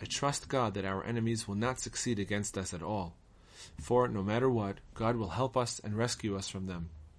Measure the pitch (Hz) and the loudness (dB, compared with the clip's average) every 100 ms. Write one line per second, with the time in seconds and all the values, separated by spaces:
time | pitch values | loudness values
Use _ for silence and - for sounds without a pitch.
0 | - - 143 143 - 135 113 98 95 95 | -6 0 0 0 0 2 2 2 0 -2
1 | - 120 113 113 - 101 117 127 120 - | 0 0 2 0 -2 0 0 0 -4 -4
2 | 123 107 95 104 101 - 92 87 80 104 | -2 0 0 0 -2 -4 -4 -4 -4 -2
3 | 85 - - - - - - - - 123 | -4 -8 -20 -20 -20 -20 -16 -12 2 4
4 | 123 110 95 113 131 120 101 98 - - | 6 2 2 4 4 4 2 -4 -10 -2
5 | 113 120 98 95 131 127 117 - 104 104 | 2 2 0 0 2 2 0 -2 -4 0
6 | 120 - 110 98 92 98 95 87 82 - | 0 0 -2 -2 -4 -4 -4 -4 -6 -10
7 | - | -18